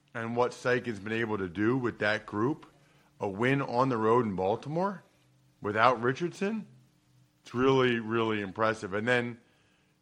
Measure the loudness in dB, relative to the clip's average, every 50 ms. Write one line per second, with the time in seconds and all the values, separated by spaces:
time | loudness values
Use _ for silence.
0 | _ _ -10 -8 -8 -4 -2 0 0 0 -2 -4 -2 0 0 0 0 -4 -8 -8
1 | -6 -4 -4 -2 -2 -2 -2 -4 -4 -4 -2 0 2 2 2 2 0 -4 -2 0
2 | 0 0 0 0 -2 -4 -2 -2 0 0 -2 -4 -10 -18 _ _ _ _ _ _
3 | _ _ _ -6 -6 -4 -2 0 2 2 2 2 0 0 0 2 2 2 2 2
4 | 4 4 4 4 4 2 0 0 0 0 0 -2 -4 -6 -4 -2 -2 -4 -4 -8
5 | -14 _ _ _ _ _ _ _ _ _ _ _ -6 -2 2 4 4 4 4 4
6 | 0 0 0 -2 -4 -6 -6 -4 -6 -4 -4 -6 -8 -12 -16 -20 _ _ _ _
7 | _ _ _ _ _ _ _ _ _ -8 -2 2 4 4 4 4 4 4 2 0
8 | -2 -2 -2 0 0 0 0 -2 -4 -6 -2 0 0 0 0 0 -4 -4 -4 -2
9 | 0 2 2 2 0 -2 -6 -12 _ _ _ _ _ _ _ _ _ _ _ _